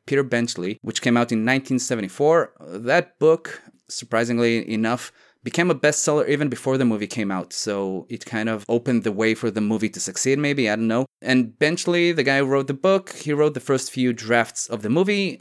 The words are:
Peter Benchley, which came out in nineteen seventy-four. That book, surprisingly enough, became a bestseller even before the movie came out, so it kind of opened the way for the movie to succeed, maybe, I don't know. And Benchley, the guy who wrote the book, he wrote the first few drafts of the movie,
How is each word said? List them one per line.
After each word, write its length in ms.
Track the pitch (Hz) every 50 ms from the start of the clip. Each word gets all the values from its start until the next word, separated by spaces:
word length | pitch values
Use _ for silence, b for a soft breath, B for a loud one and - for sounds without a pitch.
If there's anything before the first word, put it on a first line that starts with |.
| _ -
Peter 160 | 143 139 139
Benchley, 540 | 127 120 117 120 117 - - 87 92 110 -
which 200 | - 104 113 -
came 140 | - 123 117
out 160 | 120 120 -
in 140 | 117 110 110
nineteen 340 | 123 131 135 135 - 135 123
seventy-four. 720 | - - 127 113 101 95 - - 143 151 165 170 127 - - -
That 580 | 76 76 87 98 117 123 143 175 175 - _ _
book, 420 | 147 156 160 160 - - - - - - _ _ _ -
surprisingly 840 | - - - - - 113 117 117 120 117 120 117 117 113 - -
enough, 440 | 110 110 110 113 120 123 - - b b b b b b -
became 260 | 120 - - 175 180
a 40 | 165
bestseller 520 | 131 - 151 147 - - - 151 151 131 -
even 220 | 147 143 151 143
before 280 | 120 - - 135 131 131
the 60 | 131
movie 240 | 117 110 104 104 101
came 240 | - 117 107 98
out, 220 | 98 92 85 - -
so 540 | - - 110 101 98 98 95 95 92 82 -
it 160 | 120 110 -
kind 240 | - - 110 110 113
of 160 | 113 107 101 -
opened 380 | 117 120 117 139 123 113 98
the 80 | 113 101
way 200 | 98 110 110 110
for 160 | - - 113
the 120 | 95 107
movie 280 | 107 104 110 107 107 104
to 120 | - 92
succeed, 380 | - - 95 - - 131 135 143
maybe, 300 | 147 143 143 143 123 107
I 60 | 104
don't 140 | 110 113 113
know. 160 | 110 120 135 - _ _
And 360 | - - 127 127 123 110 - _
Benchley, 540 | 147 151 170 175 - 175 175 175 170 175
the 120 | 170 160 127
guy 160 | 139 139 139
who 60 | 139
wrote 220 | 131 139 139 139 135
the 60 | 135
book, 400 | 135 - 185 190 196 185 - -
he 180 | - - 151
wrote 220 | 147 143 151 156 147
the 80 | 135
first 300 | - - 139 131 - -
few 200 | - 131 127 123
drafts 560 | 117 110 110 110 120 120 113 113 - - - -
of 140 | 117 110
the 80 | 104 107
movie, 500 | 135 165 190 202 208 202 196 180 131 -